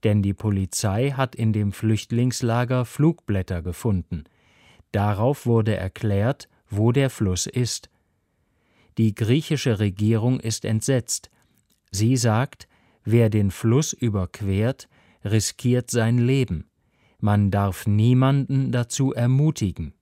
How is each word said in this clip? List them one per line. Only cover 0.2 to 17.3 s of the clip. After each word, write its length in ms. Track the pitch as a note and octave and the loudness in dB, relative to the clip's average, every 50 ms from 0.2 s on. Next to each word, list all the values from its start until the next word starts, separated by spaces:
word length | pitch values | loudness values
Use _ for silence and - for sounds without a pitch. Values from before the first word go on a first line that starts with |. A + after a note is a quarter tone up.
| G2 | 2
die 100 | G2+ G2 | 2 -2
Polizei 760 | - - A2 G2+ G2 F#2+ F2+ - - - G#2+ F#2 G#2+ B2+ C#3+ | -2 -2 -2 -2 -2 -2 -4 -6 -4 -4 -2 -2 0 -2 -2
hat 240 | C#3 B2 C3+ B2+ - | -2 -2 -4 -4 -4
in 180 | - A#2 A2 G#2+ | -2 -2 0 0
dem 180 | G#2+ G#2 G2+ | 0 -2 -2
Flüchtlingslager 1120 | G2 - - A2 A2 G#2 - _ A#2+ A#2 A#2+ B2+ A#2+ - - A#2 A2+ A#2+ B2 B2 B2+ B2+ B2+ | -4 -2 0 0 0 0 -2 _ -2 0 0 0 -2 -2 -2 -2 0 0 0 0 -2 -2 -2
Flugblätter 760 | - - - C#3+ D#3+ E3 - _ - G#2 G2 F#2 - F#2+ E2+ | -4 -2 0 2 2 2 0 _ -4 -4 -4 -2 -4 -6 -6
gefunden. 640 | D#2+ F2+ F2 - - A#2+ G2+ F#2 E2 _ - D#2+ D2 _ _ _ _ _ _ _ _ _ _ _ - _ | -6 -8 -10 -4 -2 -2 -2 -2 -2 _ -10 -10 -10 _ _ _ _ _ _ _ _ _ _ _ -20 _
Darauf 540 | - G#2 G2+ G#2 G#2 F#2+ G#2+ B2+ D3 - - | -2 0 0 0 0 0 0 -2 -2 -2 0
wurde 300 | B2 A#2 A2+ A2 A2 G#2+ | 0 2 2 2 0 -2
erklärt, 760 | - - F#2+ - - - G#2+ G2+ G2 G#2 A#2+ C3+ _ - _ _ _ _ _ | -2 -4 -8 -8 -6 -4 -2 0 0 0 0 -2 _ -10 _ _ _ _ _
wo 220 | - G2+ A2 A#2 | -2 0 2 2
der 180 | A#2+ C#3 C#3 C3 | 2 2 0 0
Fluss 360 | - - A2+ F#2+ F2+ F2+ - | -2 -2 -2 -2 0 -2 -4
ist. 440 | - - A#2+ B2 A2 - - - - _ _ _ _ _ _ _ _ _ _ _ _ _ _ _ _ _ _ _ _ _ - | -6 -4 -4 -4 -4 -4 -10 -12 -16 _ _ _ _ _ _ _ _ _ _ _ _ _ _ _ _ _ _ _ _ _ 0
Die 160 | A2+ A2 G2+ | 0 0 0
griechische 680 | - A2+ G#2 B2 D#3 D#3+ - D#3+ C3+ - C3+ A2+ G2 | -2 0 0 0 0 0 -2 -4 -2 0 -2 0 0
Regierung 600 | G#2+ G#2 F#2 F#2+ G#2+ G#2+ A2+ A2 G#2 B2 C3 B2+ | 0 -2 0 0 0 0 2 2 2 0 -2 -2
ist 260 | - A#2 A2 - - | -4 -6 -8 -6 -4
entsetzt. 640 | - A2 A2 - - C3+ B2+ A#2 - - - - - _ _ _ _ _ _ _ _ _ _ _ _ | -2 -4 -2 0 0 -2 -2 -2 -4 -8 -10 -10 -14 _ _ _ _ _ _ _ _ _ _ _ _
Sie 260 | - F#2+ G#2+ A2+ C3 B2+ | -4 0 2 2 2 2
sagt, 500 | A2+ A#2+ G#2+ A2 C3 - - _ - _ _ _ _ _ _ _ _ | 2 2 2 2 0 -2 -6 _ -20 _ _ _ _ _ _ _ _
wer 260 | - G#2+ A#2+ A#2 A2 | 2 4 4 4 4
den 220 | G#2 G#2+ G2+ G2 | 4 2 0 0
Fluss 420 | F#2 - - A2+ A2+ C3+ D#3 - - | -2 0 0 2 2 2 0 -2 -4
überquert, 960 | - - A#2 G2+ G2+ F#2 F2 - - G#2 G2 F#2+ G2 G#2+ A#2+ C3+ _ - _ _ _ _ _ _ _ _ | -4 -4 -2 0 -2 -4 -4 -8 -8 -4 -2 0 0 0 -2 -4 _ -12 _ _ _ _ _ _ _ _
riskiert 680 | G#2 G#2 A2 G2+ - - - - B2 A#2+ B2 B2 - | -2 0 0 0 -2 -8 -4 0 0 0 0 0 -2
sein 260 | - A#2+ A2+ A2+ A#2+ B2 | -2 0 2 2 2 2
Leben. 520 | A#2+ B2 C3+ C#3 C3 A#2 F#2 D#2 - _ _ _ _ _ _ _ _ _ _ _ | 2 2 2 0 0 -2 -4 -8 -8 _ _ _ _ _ _ _ _ _ _ _
Man 320 | - G#2 | 0 2